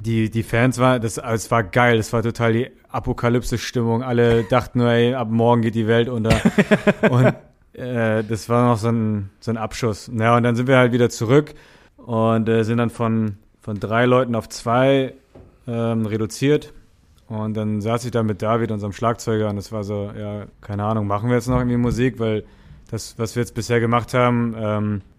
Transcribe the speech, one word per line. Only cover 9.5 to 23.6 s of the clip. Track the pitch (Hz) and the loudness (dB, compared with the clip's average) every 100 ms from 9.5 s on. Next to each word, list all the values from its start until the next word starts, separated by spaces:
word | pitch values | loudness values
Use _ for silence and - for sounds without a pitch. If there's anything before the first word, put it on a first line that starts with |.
ein | 113 | -6
Abschuss. | 107 - 120 98 - | -6 -4 -4 -4 -6
Ja, | 113 113 120 | -2 2 4
und | |
dann | 120 117 | 4 0
sind | 127 | 4
wir | 131 | 4
halt | 123 | 4
wieder | 120 117 | 4 0
zurück | - 110 139 147 - - _ _ _ | 0 2 2 2 -6 -20 _ _ _
und, | - 113 113 113 110 | -6 -2 0 0 2
äh, | 113 | 0
sind | 110 117 | 0 0
dann | 117 | -2
von, | - 117 113 107 101 _ _ | -2 -2 -2 -2 -6 _ _
von | - 104 | -12 -8
drei | 101 113 123 | -2 0 4
Leuten | 127 123 113 | 2 2 -2
auf | - | -6
zwei, | - 120 120 135 139 131 - _ - - _ - | -10 -2 2 4 2 0 -8 _ -20 -20 _ -8
ähm, | 117 117 113 110 | -4 -2 -2 -2
reduziert. | 107 107 - 139 147 - - - _ _ _ _ | -4 -4 -2 0 0 -2 -16 -20 _ _ _ _
Und | 107 107 107 | -8 -6 -4
dann | 107 107 | -4 -2
saß | 104 117 120 | -2 -2 -2
ich | |
da | 117 | -2
mit | 110 98 | 0 -2
David, | 107 113 113 | 0 0 0
unserem | 107 104 | -4 -6
Schlagzeuger, | - 117 117 - 110 107 | -4 -2 -2 -2 -2 -2
und | 101 | -4
es | 95 | -8
war | 110 | -8
so, | 101 104 101 110 | -6 -6 -6 -8
"Ja, | 104 104 98 - | -10 -10 -12 -18
keine | - 101 | -10 -6
Ahnung, | 104 110 101 | -2 -2 -2
machen | 101 120 | -2 0
wir | 123 | 0
jetzt | 113 | 0
noch | 127 | 0
irgendwie | 123 120 | 0 0
Musik?" | 120 110 127 110 | 0 0 0 0
Weil | 113 107 - - - - - | -2 -2 -6 -18 -20 -20 -12
das, | 107 - - | -10 -10 -8
was | 113 120 | -6 -4
wir | |
jetzt | 117 | -4
bisher | - | -6